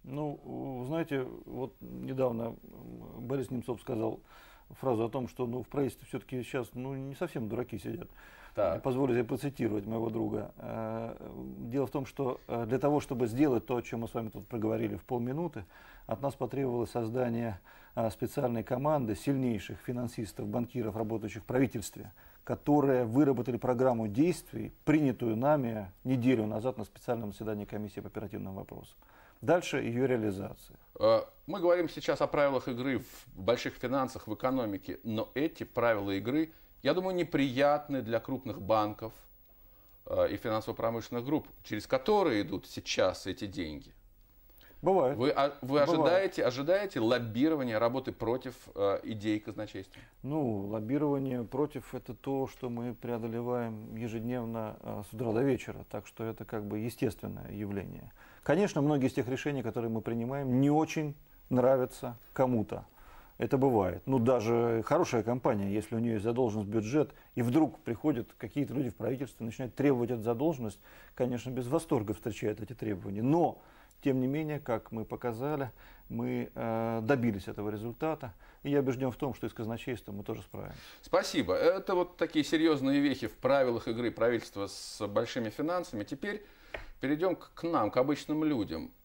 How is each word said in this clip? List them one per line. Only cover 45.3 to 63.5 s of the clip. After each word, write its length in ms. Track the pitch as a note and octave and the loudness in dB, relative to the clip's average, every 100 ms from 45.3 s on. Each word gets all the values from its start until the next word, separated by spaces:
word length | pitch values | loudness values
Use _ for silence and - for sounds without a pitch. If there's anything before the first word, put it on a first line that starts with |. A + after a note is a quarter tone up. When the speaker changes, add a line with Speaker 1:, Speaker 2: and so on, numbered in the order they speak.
Speaker 2:
а, 260 | - C#3+ - | 4 2 0
вы 160 | B2+ D3 | 0 4
Speaker 1:
Бывает. 100 | C#3+ | 6
Speaker 2:
ожидаете, 560 | D#3+ D3+ F#3 F#3+ F3 | 6 6 6 2 0
ожидаете 560 | B2+ B2 C#3+ F#3+ G3+ C#3+ | 0 0 2 2 2 0
лоббирования, 800 | A2+ B2 A#2 G#2+ D3+ D#3 B2+ A2 | 2 2 0 2 2 2 0 2
работы 320 | A#2 C3 B2+ | 2 2 -4
против, 460 | - A2 B2+ - - - | -4 -2 -2 -4 -12 -12
э, 240 | - G2+ F#2+ | 0 2 2
идей 340 | - A2 G#2+ G#2+ | -2 -4 0 -2
казначейства? 600 | A2 G#2 G#2+ G2+ F#2+ - A2+ - | -2 -10 -10 -10 -14 -18 -20 -14
Speaker 1:
Ну, 440 | B2+ D#3 C3 G#2 G2+ | -4 -2 0 -2 -2
лоббирование 800 | A2 G#2+ C#3+ D3 C#3 C3+ B2+ | -4 0 0 2 2 0 -2
против — 500 | A#2 C3 D3 C3+ - | -4 -2 -2 -4 -10
это 200 | B2+ - | -12 -10
то, 340 | A2+ - C3+ C3 | -10 -4 -2 -2
что 200 | - B2+ | -4 -6
мы 240 | A#2 A#2+ | -4 -6
преодолеваем 1000 | A#2 A#2+ A#2+ A2+ A2+ A#2+ B2 A#2 A2 A2+ | -8 -6 -4 -4 -4 -2 -2 -2 -6 -10
ежедневно, 840 | A2 A#2 A2+ A#2 B2+ A#2 A2+ A2 - | -8 -6 -4 -4 -4 -4 -4 -6 -8
э, 220 | - G#2+ G2+ | -8 -8 -8
с 60 | |
утра 180 | A2 A#2+ | -4 0
до 100 | A2 | 2
вечера. 420 | C#3 A#2+ - G2+ - | 4 2 -2 -12 -10
Так 200 | G#2+ - | -10 -12
что 160 | - | -10
это 200 | A2+ G#2 | -8 -8
как 200 | G#2+ A2+ | -8 -6
бы 160 | G#2 G#2+ | -4 -4
естественное 720 | A2+ - A#2+ - G2+ F#2+ - | -4 0 -2 -2 -8 -8 -10
явление. 600 | G2+ G2+ G2+ F#2 F2 - - - - | -8 -4 -4 -6 -12 -16 -20 -20 -8
Конечно, 400 | - D#3 G3+ D#3+ | 2 4 4 4
многие 240 | C#3+ D3+ C3 | 4 4 4
из 60 | |
тех 160 | - B2 | 2 -2
решений, 340 | C3 D3 C#3 | -2 -2 -2
которые 260 | A2+ A#2+ A#2 | -2 -2 -2
мы 120 | A2+ | -2
принимаем, 600 | A2 A#2 A#2 C#3 C3+ B2 | -2 -4 -2 -2 2 4
не 80 | C#3+ | 6
очень 460 | D3 D#3+ - D3+ C#3+ - - - | 6 2 0 -4 -6 -18 -20 0
нравятся 680 | B2+ B2 C3+ B2+ - B2+ A#2 - | 4 6 6 2 -4 -10 -10 -10
кому-то. 520 | - C3 A#2+ G#2 G#2+ - - - - - - | 0 4 4 0 -6 -10 -20 -20 -20 -20 -6
Это 200 | A#2 | 0